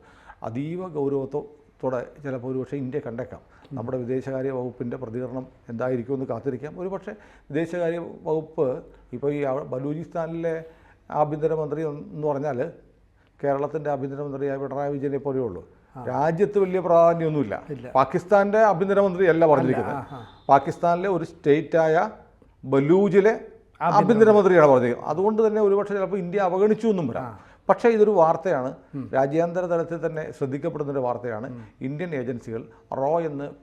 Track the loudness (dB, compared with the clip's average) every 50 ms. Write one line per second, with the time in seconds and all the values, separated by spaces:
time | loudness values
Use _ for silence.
0 | _ _ _ _ _ -20 -18 -12 -12 -10 -8 -6 -6 -6 -8 -8 -8 -8 -6 -4
1 | -2 -2 -2 -2 -4 -4 -8 -8 -8 -10 -16 _ _ _ _ -8 -6 -4 -4 -4
2 | -6 -8 -14 -14 -10 -8 -8 -8 -6 -6 -6 -6 -6 -6 -6 -8 -6 -6 -6 -6
3 | -6 -8 -8 -10 -10 -10 -12 -18 _ _ _ _ -20 -14 -10 -10 -8 -6 -6 -6
4 | -4 -4 -4 -4 -4 -6 -6 -4 -4 -4 -4 -4 -6 -8 -8 -8 -8 -8 -8 -8
5 | -10 -8 -8 -8 -8 -8 -8 -10 -12 -12 -18 _ _ -12 -8 -4 -4 -2 -2 -2
6 | -2 -4 -4 -4 -4 -4 -6 -6 -4 -6 -6 -6 -8 -12 -12 -10 -10 -8 -8 -10
7 | -10 -12 -16 -16 -18 -20 -20 _ _ -8 -4 -4 -4 -4 -4 -4 -2 -2 -2 -4
8 | -6 -10 -12 -10 -4 -2 -2 -2 -4 -4 -2 -2 0 0 -2 -4 -8 -16 -20 -20
9 | _ -14 -10 -4 -4 -2 -2 -2 -2 -2 -2 -4 -6 -6 -8 -6 -6 -6 -6 -8
10 | -10 -10 -8 -8 -6 -6 -6 -6 -4 -4 -4 -6 -10 -14 -20 _ _ _ _ _
11 | _ -6 -2 -2 -2 -2 -2 -2 -2 -2 0 -2 -4 -4 -4 -4 -4 -6 -6 -8
12 | -12 -14 -10 -6 -2 -2 -2 -2 -2 -4 -4 -4 -4 -6 -8 -16 -20 _ _ _
13 | _ _ _ _ _ _ _ -4 -2 0 0 0 -2 -4 -4 -4 -4 -4 -4 -4
14 | -4 -6 -6 -8 -8 -8 -6 -6 -4 -4 -4 -4 -6 -6 -6 -4 -4 -4 -4 -4
15 | -4 -4 -4 -4 -4 -4 -2 -2 -2 -4 -6 -8 -14 -18 _ _ _ _ -16 -12
16 | -8 -6 -2 0 0 0 2 0 0 2 2 0 0 2 0 0 2 4 6 8
17 | 8 6 4 4 0 0 0 0 -2 -2 -4 -8 -8 -10 -12 -12 -8 -2 2 2
18 | 2 2 0 -4 0 4 4 4 4 4 4 4 4 4 4 2 0 0 2 2
19 | 2 2 2 2 4 4 4 6 6 6 6 6 4 2 0 0 -2 -4 -6 -8
20 | -10 -12 -14 -18 -18 -20 -20 _ _ 6 6 6 4 2 -6 -2 0 0 0 0
21 | 0 -2 -2 -2 -4 -6 -10 -2 2 4 4 4 2 0 2 2 4 4 4 2
22 | 2 0 -4 -12 -20 _ _ _ _ _ _ _ -4 0 2 2 4 4 4 4
23 | 4 4 4 6 6 4 4 0 -4 -14 -20 -20 _ _ _ -4 -2 2 4 4
24 | 4 6 6 8 8 8 8 8 8 8 8 8 8 8 8 6 4 2 -2 -2
25 | -4 -4 -2 0 0 0 2 2 2 2 2 2 2 2 2 2 0 -2 -2 -4
26 | -4 -2 -4 -4 -4 -4 -2 0 0 0 2 2 4 4 2 2 2 0 0 0
27 | -2 -4 -4 -6 -8 -10 -12 -16 -20 -20 -20 _ _ 0 0 4 4 4 4 6
28 | 4 4 6 4 4 4 4 0 0 -2 -2 0 -2 -4 -6 -10 -16 _ -12 -12
29 | -8 -2 0 0 2 2 2 0 0 0 -2 -4 -2 -2 -2 -2 -2 -4 -6 -6
30 | -6 -6 -6 -6 -10 -10 -8 -6 -6 -6 -4 -4 -6 -6 -6 -6 -6 -4 -4 -4
31 | -2 -4 -4 -4 -6 -8 -8 -8 -8 -10 -12 -14 -18 -18 _ -10 -8 -8 -8 -6
32 | -8 -6 -6 -6 -6 -6 -8 -8 -8 -10 -10 -10 -10 -12 -20 -20 _ -10 -6 -4
33 | -2 0 0 0 -2 -4 -6 -8 -10 -10 -12 -14